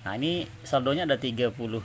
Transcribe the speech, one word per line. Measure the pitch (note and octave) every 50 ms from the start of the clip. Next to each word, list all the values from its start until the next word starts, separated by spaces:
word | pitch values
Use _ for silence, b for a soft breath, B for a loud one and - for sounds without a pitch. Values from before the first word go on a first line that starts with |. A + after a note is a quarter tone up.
| -
Nah, | F#2+ G2+ A#2
ini | C#3 D#3+ F3 F3 - - - -
saldonya | - - D3 C3+ B2 C3+ C#3+ E3 F3+ D3+
ada | C#3
tiga | A#2+ - B2+ A2+ A2+ B2 A#2
puluh | A2 B2+ A#2+ A2+ A2 A2+ F#2+